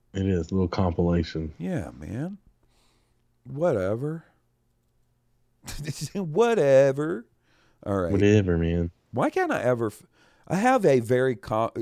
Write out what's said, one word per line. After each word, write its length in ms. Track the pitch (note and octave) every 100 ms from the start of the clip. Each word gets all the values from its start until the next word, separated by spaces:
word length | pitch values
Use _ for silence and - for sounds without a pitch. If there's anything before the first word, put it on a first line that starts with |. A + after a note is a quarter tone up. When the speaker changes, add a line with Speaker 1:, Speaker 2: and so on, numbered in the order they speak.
| _
Speaker 1:
It 100 | F#2+ G2
is. 240 | F2+ D#2+
A 40 |
little 140 | F#2+ F2+
compilation. 840 | - F#2 E2+ F2 E2+ E2 D#2+ D#2 -
Speaker 2:
Yeah, 320 | F3+ D3+ C2+ B1+
man. 400 | D#2+ A2 F3 G3+ _ _ _ _ _ _ _ _ _ _
Whatever. 800 | - C#3 F3 A2 F#2+ A2+ D3+ D#3+ - _ _ _ _ _ _ _ _ _ _ _ _ _ -
<laughs> 480 | - D3+ - D3+
Whatever. 1120 | G3+ F3 E3+ A#3 A3 C#3 C3+ C#3 C3+ D#3 G#3+ - _ _ _ _ _
All 120 | - G2
right. 120 | F2
Speaker 1:
Whatever, 440 | G2 G2+ G#2+ F#2 E2
man. 340 | E2 E2+ E2+ - _
Speaker 2:
Why 180 | A2 C#4+
can't 240 | F#4 F4
I 100 | B3+
ever 260 | B2 A#2+ A2+
f-, 180 | - _ _ _ _ -
I 80 | F#3
have 300 | B3+ C4 F3+
a 140 | C3
very 360 | A2+ B2+ C3 A2+
com-, 340 | - A2 A2+ A#2+